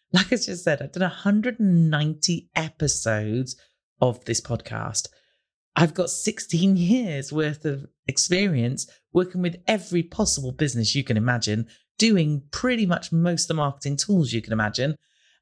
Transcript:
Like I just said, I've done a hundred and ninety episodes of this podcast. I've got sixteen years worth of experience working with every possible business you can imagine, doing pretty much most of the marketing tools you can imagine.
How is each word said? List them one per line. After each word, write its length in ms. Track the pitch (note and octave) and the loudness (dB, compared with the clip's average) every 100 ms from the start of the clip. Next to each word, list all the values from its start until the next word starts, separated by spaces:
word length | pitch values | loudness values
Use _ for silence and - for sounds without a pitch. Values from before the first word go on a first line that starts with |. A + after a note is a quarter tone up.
| _ | _
Like 180 | F3+ F#3+ | 0 2
I 60 | A#3+ | -2
just 260 | - F3+ | -2 -4
said, 180 | - C#3+ | -2 -2
I've 120 | C#3 | -4
done 100 | F3 | -4
a 60 | F3+ | -4
hundred 500 | - G3+ G#3 B3 A3+ | 0 2 2 0 0
and 300 | G3+ E3+ D#3+ | 4 6 4
ninety 600 | D3+ D3+ D3+ F#3 E3 - - | 2 0 -2 -2 -2 -4 -4
episodes 1000 | D#3+ - D3+ - A2+ G#2+ G#2+ A#2+ B2+ - _ _ _ _ | -4 -2 -2 0 0 0 0 -2 -4 -8 _ _ _ _
of 240 | B2 A#2 - | 0 0 -4
this 140 | A2+ | -6
podcast. 680 | - A#2 - A2 G#2+ G#2+ - _ _ _ _ _ _ - | -4 -6 -6 -8 -6 -6 -8 _ _ _ _ _ _ 2
I've 180 | E3 | 2
got 160 | E3 E3+ | 2 -4
sixteen 680 | - - - - E3 F#3+ F#3+ | -2 -6 -6 -4 2 4 4
years 560 | F3 B3+ G#3+ C#3+ C3+ | 4 2 2 -6 -4
worth 320 | D3+ D3+ D3 D#3 | -2 -2 -2 -4
of 220 | C#3 C#3 _ - | -6 -8 _ -6
experience 800 | - - F3+ G3+ C#3 A#2 C3+ - _ _ | -2 0 2 2 2 0 -2 -8 _ _
working 300 | E3+ F#3 F3+ | 0 0 -2
with 160 | F3 F3 - | -2 -2 -2
every 360 | G#3+ F3 F3+ | -2 0 -2
possible 480 | E3 - G#3 - C3 | -2 -2 0 0 -4
business 440 | B2+ D3 A#2+ A2 C#3+ | -2 -2 0 0 0
you 80 | |
can 140 | B2+ A2 | 0 0
imagine, 500 | A#2 A#2+ G#2+ G#2+ A#2 _ _ - | 2 0 0 -2 -4 _ _ 0
doing 460 | A3+ G3 D3+ D3 - | 4 4 2 -2 -6
pretty 340 | - B3 A#3+ G3 | -4 -2 0 0
much 260 | E3+ - | 0 0
most 320 | E3 E3+ E3+ | 2 2 0
of 40 | - | -2
the 40 | D#3+ | 0
marketing 420 | C#3+ C#3 C#3+ C#3+ | -2 -2 -6 -4
tools 340 | - G3 C3 | 0 2 2
you 100 | A2+ | -2
can 120 | G#2+ | -2
imagine. 420 | A2 G#2+ G#2+ C#3 - _ _ _ _ | -2 0 -2 -4 -4 _ _ _ _